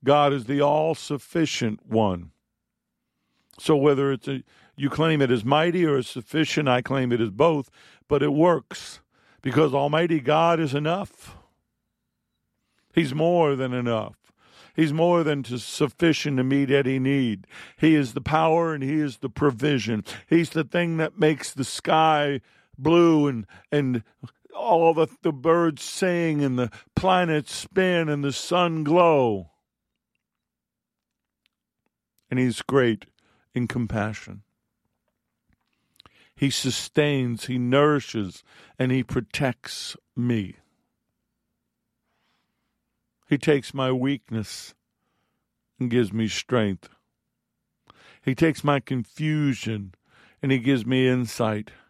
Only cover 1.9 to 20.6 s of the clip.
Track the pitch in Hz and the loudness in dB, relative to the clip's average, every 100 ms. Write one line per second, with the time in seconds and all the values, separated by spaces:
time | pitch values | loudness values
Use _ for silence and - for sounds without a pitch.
1.9 | 110 107 90 85 _ _ _ _ _ _ | 0 0 -2 -8 _ _ _ _ _ _
2.9 | _ _ _ _ _ _ - - 151 143 | _ _ _ _ _ _ -16 0 2 4
3.9 | 139 139 135 - 135 - _ _ - 139 | 2 0 -2 -6 -8 -10 _ _ -6 -6
4.9 | - 160 156 139 123 107 143 170 175 165 | 0 0 2 2 2 2 2 2 0 0
5.9 | 139 123 - 113 156 156 - 147 123 123 | 0 -4 -10 -6 -2 -2 0 0 0 0
6.9 | 135 127 120 113 98 160 156 131 _ - | -4 -2 0 -2 2 2 2 -6 _ -20
7.9 | _ _ 143 147 143 175 160 - - - | _ _ 0 0 2 2 2 -4 -18 -16
8.9 | - _ _ _ _ 135 123 156 135 143 | -20 _ _ _ _ -2 2 2 2 0
9.9 | 151 175 165 131 151 165 170 160 139 151 | 0 0 0 2 2 2 2 0 -2 -2
10.9 | 175 196 _ - - _ _ _ _ _ | -4 -6 _ -20 -20 _ _ _ _ _
11.9 | _ _ _ _ _ _ _ _ _ _ | _ _ _ _ _ _ _ _ _ _
12.9 | - 160 147 160 175 156 135 131 123 120 | -2 -2 0 0 2 2 0 -2 -2 -2
13.9 | 113 104 - _ _ _ - - - 156 | -2 -4 -12 _ _ _ -20 -14 -2 0
14.9 | 151 170 175 160 147 113 123 - - 143 | 2 2 2 0 -2 -4 -8 -10 -4 -4
15.9 | - 170 147 147 135 127 139 139 143 135 | 0 0 2 0 -2 0 0 2 0 0
16.9 | 135 131 139 127 101 - - - _ 156 | -2 0 0 0 -4 -10 -20 -20 _ 4
17.9 | 156 135 120 135 156 160 160 165 156 135 | 4 2 -4 -2 0 2 2 0 -4 -4
18.9 | 156 147 127 135 - 151 120 143 139 107 | -2 -4 -6 -10 0 0 0 0 0 -2
19.9 | 110 95 - - 165 170 160 | -4 -6 -14 0 2 2 -4